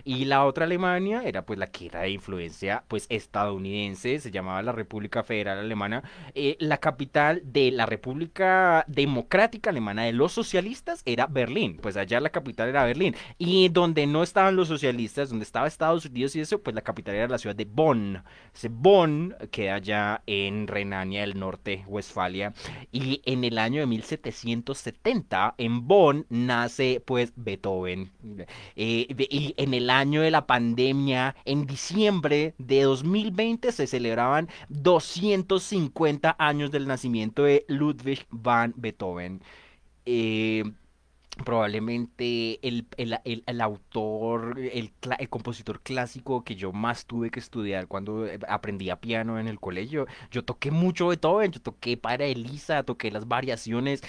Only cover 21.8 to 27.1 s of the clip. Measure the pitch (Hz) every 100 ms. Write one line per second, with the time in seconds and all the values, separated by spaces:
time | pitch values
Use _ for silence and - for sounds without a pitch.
21.8 | 98 101 - - 90 92 101 - - -
22.8 | 131 127 131 139 - 131 123 113 110 139
23.8 | 139 113 - - - - 117 117 120 139
24.8 | - - 214 240 135 95 104 - 117 120
25.8 | 120 202 165 143 - 117 123 120 120 -
26.8 | 131 127 -